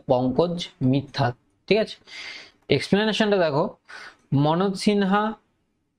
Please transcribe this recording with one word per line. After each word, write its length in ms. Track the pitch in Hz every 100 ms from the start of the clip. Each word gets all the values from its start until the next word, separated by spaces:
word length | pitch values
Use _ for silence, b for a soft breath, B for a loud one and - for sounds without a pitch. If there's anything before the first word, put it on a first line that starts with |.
| -
পঙ্কজ 600 | 127 127 127 175 175 - _
মিথাল, 500 | 131 135 131 - 123 - _ _ -
ঠিক 100 | 208
আছে? 180 | 220 - B B B B B B -
এক্সপ্লেনেশনটা 680 | 143 - 196 220 202 214 202
দেখো, 380 | 160 139 143 - _ B B B _
মনোজ 440 | 139 147 165 196 190
সিনহা, 560 | - 208 190 202 214 220 _ _ _ _ _